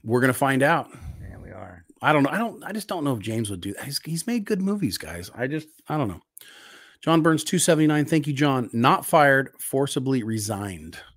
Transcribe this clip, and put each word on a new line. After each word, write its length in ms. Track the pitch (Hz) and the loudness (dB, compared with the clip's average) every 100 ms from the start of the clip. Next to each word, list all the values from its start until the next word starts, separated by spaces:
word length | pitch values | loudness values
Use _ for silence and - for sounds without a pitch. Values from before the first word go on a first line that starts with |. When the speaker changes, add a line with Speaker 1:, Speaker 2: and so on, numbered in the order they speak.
Speaker 1:
We're 160 | 110 123 | 0 2
gonna 120 | 131 | 4
find 300 | 123 135 131 | 2 0 2
out. 280 | 143 165 - - - - - | 2 2 -2 -14 -16 -14 -16
Speaker 2:
Yeah, 100 | - | -16
we 120 | 92 | -18
are. 340 | 92 95 87 _ - | -18 -18 -20 _ -2
Speaker 1:
I 120 | 127 | 2
don't 100 | 151 | 4
know. 60 | 135 | 4
I 80 | 180 | 0
don't. 240 | 233 - | -4 -6
I 80 | - | -8
just 160 | 208 - | -8 -6
don't 160 | 185 | -2
know 100 | 143 | -2
if 60 | 123 | -2
James 300 | 98 110 107 | -2 -4 -4
would 100 | 95 | -6
do 120 | 95 | -8
that. 100 | 98 | -10
He's, 160 | - 139 | -8 -10
he's 220 | - 160 - | -6 -6 -4
made 180 | 240 | -4
good 160 | 196 208 | -2 -2
movies, 380 | 190 208 147 90 | 0 0 -2 -4
guys. 320 | 80 85 87 | -10 -12 -12
I 120 | - 127 | -6 -4
just, 220 | 151 151 _ - | -4 -10 _ -6
I 80 | 151 | -2
don't 120 | 117 | -2
know. 120 | 85 _ - - - - - - _ | -4 _ -20 -20 -20 -20 -20 -20 _
John 220 | - 165 | 2 4
Burns, 220 | 160 156 | 4 2
two 140 | - 180 | 0 0
seventy-nine. 480 | - 160 156 151 147 | 4 4 4 4 2
Thank 200 | 160 143 | 0 0
you, 60 | |
John. 380 | 135 147 131 120 | 0 2 2 -2
Not 320 | 117 123 185 - | 2 4 4 4
fired, 440 | 165 143 135 131 _ | 4 6 4 2 _
forcibly 640 | - 135 139 147 131 135 | -4 -2 0 -2 0 0
resigned. 760 | 110 110 101 101 101 87 80 92 - | 0 -4 -4 -4 -6 -10 -14 -18 -20